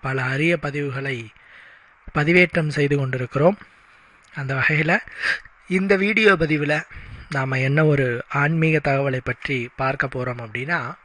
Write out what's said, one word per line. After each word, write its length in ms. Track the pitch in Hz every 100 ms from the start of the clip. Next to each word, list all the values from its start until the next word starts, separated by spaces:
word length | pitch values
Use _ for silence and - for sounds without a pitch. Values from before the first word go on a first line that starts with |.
பல 220 | 135 131
அரிய 320 | 131 135 160 170
பதிவுகளை 540 | 147 143 143 131 135 127 113 - - - - - _ _ -
பதிவேற்றம் 600 | 156 147 180 180 170 151 143
செய்து 200 | 143 143
கொண்டிருக்கிறோம். 640 | 135 131 123 135 160 202 - - - - _ _ _ -
அந்த 180 | 135 135
வகையில 420 | 127 151 156 202 - - - - - _ -
இந்த 280 | 185 196 196
வீடியோ 380 | 202 220 214 185
பதிவுல 460 | 156 151 147 151 - - - - -
நாம 300 | 139 131 131
என்ன 260 | 131 147 156
ஒரு 240 | 143 127 120 -
ஆன்மீக 480 | 139 147 165 160 156
தகவலை 400 | 147 135 139 127
பற்றி 360 | 131 123 - 131 120 -
பார்க்க 320 | 131 135 139
போறோம் 360 | 127 123 123
அப்படின்னா 380 | 117 113 135 170 120 170